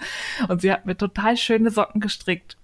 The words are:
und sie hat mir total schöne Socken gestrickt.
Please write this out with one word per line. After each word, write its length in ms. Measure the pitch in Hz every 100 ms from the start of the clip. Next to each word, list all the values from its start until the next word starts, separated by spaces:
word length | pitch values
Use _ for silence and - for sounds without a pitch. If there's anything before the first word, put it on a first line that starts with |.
| - - - - 196
und 120 | 180
sie 120 | 185
hat 140 | 185 185
mir 100 | 185
total 400 | 202 - 220 233
schöne 340 | - 226 226
Socken 300 | 214 - 214
gestrickt. 560 | 208 - - 175 - -